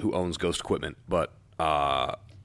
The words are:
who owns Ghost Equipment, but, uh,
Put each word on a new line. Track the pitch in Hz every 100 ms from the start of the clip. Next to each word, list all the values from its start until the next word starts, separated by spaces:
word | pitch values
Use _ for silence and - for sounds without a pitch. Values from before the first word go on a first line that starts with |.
who | 101
owns | 87 90 82
Ghost | 90 82
Equipment, | - - 78 - -
but, | 87 - - - -
uh, | 80 76 71 67 64 - - -